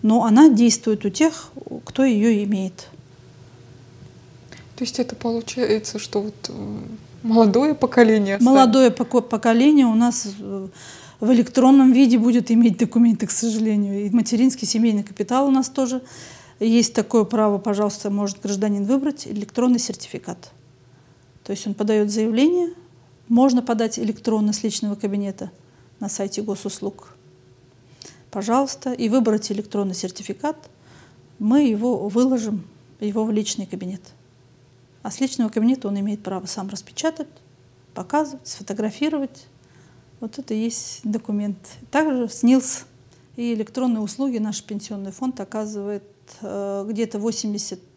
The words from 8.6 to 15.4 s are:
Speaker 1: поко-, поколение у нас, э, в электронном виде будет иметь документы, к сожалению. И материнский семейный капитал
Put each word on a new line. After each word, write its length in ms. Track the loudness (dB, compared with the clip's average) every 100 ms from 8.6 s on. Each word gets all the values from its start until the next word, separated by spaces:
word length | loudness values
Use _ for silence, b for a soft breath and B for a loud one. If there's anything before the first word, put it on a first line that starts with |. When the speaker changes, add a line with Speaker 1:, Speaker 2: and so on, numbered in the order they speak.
| 6 6 4
Speaker 1:
поко-, 300 | 2 0 0
поколение 680 | 0 -2 2 4 6 6 4
у 80 |
нас, 320 | 4 2 0 -8 -10
э, 280 | -10 -10 -10 B B B B B
в 120 | 2
электронном 600 | 2 4 4 6 8 8
виде 260 | 8 6 6
будет 320 | 4 2 2
иметь 280 | 4 4 4
документы, 480 | 0 4 4 4 -2
к 40 |
сожалению. 760 | -2 -2 -2 0 0 -2 -4 0
И 40 |
материнский 560 | 0 0 2 2 2 -4
семейный 380 | 0 2 2
капитал 420 | -4 -8 -2 0